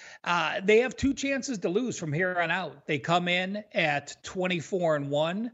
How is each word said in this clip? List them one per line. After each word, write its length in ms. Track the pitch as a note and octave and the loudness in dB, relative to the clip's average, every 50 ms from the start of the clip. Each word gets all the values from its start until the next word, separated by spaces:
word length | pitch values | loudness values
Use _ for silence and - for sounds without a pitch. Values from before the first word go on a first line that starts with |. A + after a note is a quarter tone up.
| - - - - - | -20 -20 -20 -8 -4
uh, 360 | - F3 F3 D#3+ D3+ - - G3 | -2 0 0 0 0 -2 0 4
they 140 | G3 G#3+ A3 | 6 6 6
have 180 | B3 B3+ - | 6 4 0
two 180 | - - C#4 C4+ | 0 0 0 0
chances 440 | - - C#4 C#4 C4 - - B3 F3+ | 0 -2 -2 -2 -2 -2 -4 -4 -4
to 100 | G#3 F3+ | -2 0
lose 280 | F3 A3 B3+ A3+ - | 0 0 0 -2 -4
from 160 | - F3 D#3 | -4 -4 -2
here 240 | C#3+ E3 F#3+ F#3 F3+ | 0 0 0 0 2
on 140 | F3 E3+ D#3+ | 0 0 0
out. 380 | E3+ F#3 F3+ D3 C3 - - - | 0 -2 -2 -6 -10 -10 -4 -4
They 100 | D#3 C#3 | -2 -2
come 300 | - E3 E3+ F3+ F3+ F3 | 0 2 2 2 2 2
in 340 | F3 F3+ F#3 F#3+ G3+ G#3 G#3+ - | 2 2 0 -2 -4 -6 -8 -4
at 440 | - G#3 E3+ D3+ D3 C#3+ C#3+ - - - - | 0 0 2 2 0 -2 -4 -8 -14 -14 -14
twenty-four 720 | - - F#3+ F3+ F3+ F3+ E3+ C3+ - G#3 F3+ F3 D#3+ D#3 | -6 -4 -2 0 0 0 -2 -2 -2 -2 0 2 2 2
and 140 | D3 C#3+ C#3 | 2 0 0
one. 420 | C#3+ C#3+ D#3 E3 F3+ G#3 A#3 B3 | 0 2 2 0 0 -2 -4 -6